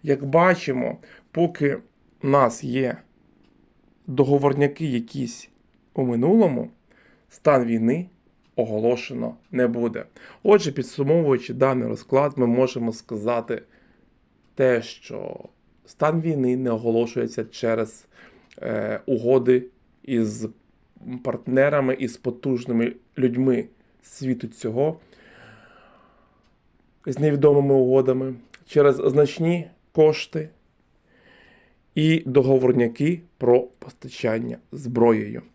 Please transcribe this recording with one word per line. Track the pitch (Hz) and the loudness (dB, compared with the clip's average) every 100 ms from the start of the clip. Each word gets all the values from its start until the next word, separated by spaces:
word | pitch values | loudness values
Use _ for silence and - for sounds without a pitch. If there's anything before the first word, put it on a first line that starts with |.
Як | 147 139 139 | -2 -2 2
бачимо, | 165 185 180 - 127 120 - - - _ | 2 4 2 -2 -4 -4 -8 -18 -20 _
поки | - 170 170 143 - _ _ _ _ | -2 -2 0 -2 -2 _ _ _ _
в | 139 | 0
нас | 139 170 233 | 4 2 0
є | 135 127 127 - _ _ _ _ _ _ _ _ _ _ - | -6 -4 -4 -6 _ _ _ _ _ _ _ _ _ _ -8
договорняки | 131 135 143 139 139 143 143 160 | -2 2 2 2 2 -2 -2 -4
якісь | 120 117 143 120 - - _ _ _ _ | -4 -6 -10 -10 -10 -20 _ _ _ _
у | - 127 | -6 -2
минулому, | 120 143 220 185 123 117 _ _ _ _ _ _ | 0 2 4 4 0 -8 _ _ _ _ _ _
стан | - 156 139 117 | -2 2 2 2
війни | 113 113 151 180 _ _ _ _ - | 0 0 0 -6 _ _ _ _ -6
оголошено | 110 107 117 120 - 123 117 - _ | -4 0 0 -2 -4 -8 -8 -10 _
не | 123 123 | -2 0
буде. | 120 117 117 - - - - | 0 -4 -6 -14 -20 -20 -4
Отже, | - 208 160 | 4 4 2
підсумовуючи | 139 123 - 139 170 151 127 - | -6 -8 -4 0 2 2 0 -2
даний | 127 131 127 117 | 0 0 0 -4
розклад, | 107 - 135 143 143 | -6 -2 0 0 0
ми | 120 | 0
можемо | 120 127 127 117 | 2 0 -2 -8
сказати | 110 - 107 107 117 117 113 - _ _ _ _ _ _ _ _ - | -8 -10 -6 -4 -4 -4 -10 -10 _ _ _ _ _ _ _ _ 0
те, | 131 120 | 2 2
що | 117 - - 110 50 50 - _ _ _ _ | -2 -18 -16 -14 -12 -14 -18 _ _ _ _
стан | _ 151 165 | _ 0 0
війни | 165 151 127 127 | -2 0 0 0
не | 127 | -2
оголошується | 113 117 113 117 123 117 - 113 | -2 0 0 0 -4 -6 -6 -10
через, | - 113 113 110 - _ _ - _ _ - | -6 -2 -2 -4 -10 _ _ -20 _ _ -12
е, | - 110 107 107 - | -8 -6 -6 -8 -4
угоди | 123 120 135 120 127 127 _ _ _ | -2 2 2 4 2 0 _ _ _
із | - 120 110 110 110 - _ _ _ _ - 127 | -6 -2 -2 -4 -12 -14 _ _ _ _ -14 -10
партнерами, | - - - 131 143 147 131 131 | -8 -8 -2 0 2 2 -2 -2
із | 123 - | -6 -6
потужними | 127 123 135 123 120 117 117 - _ - | -10 -6 -4 -4 -2 -2 -2 -6 _ -2
людьми | 127 120 131 117 - _ _ _ | -2 0 0 0 -4 _ _ _
світу | _ - 131 123 113 | _ -10 -6 -6 -8
цього, | - 117 117 151 165 _ _ - - - - _ - _ _ _ _ _ _ _ _ _ _ _ _ - | -10 -8 -2 -4 -4 _ _ -20 -20 -20 -20 _ -20 _ _ _ _ _ _ _ _ _ _ _ _ -10
з | 135 | -2
невідомими | 151 143 147 143 139 | 0 4 4 4 4
угодами, | 135 127 131 131 131 131 123 _ - _ | 2 4 4 2 0 -4 -10 _ -20 _
через | 151 143 131 | 4 4 4
значні | - 139 147 - 165 175 147 _ _ | 2 2 2 0 0 0 -4 _ _
кошти | - 156 151 - 160 156 _ _ _ _ _ _ _ _ _ _ _ _ _ _ - | 4 4 4 -8 -10 -12 _ _ _ _ _ _ _ _ _ _ _ _ _ _ -2
і | 156 160 - | 2 0 2
договорняки | 131 131 135 127 123 117 117 151 170 - _ | 2 4 4 4 2 0 0 -2 -2 -10 _
про | 123 123 | 2 2
постачання | - _ - - 127 - 120 113 120 117 _ | 2 _ -20 -20 -20 -6 -4 -4 -6 -12 _
зброєю. | 143 131 120 117 110 104 117 - | -14 -6 2 4 4 -2 -12 -16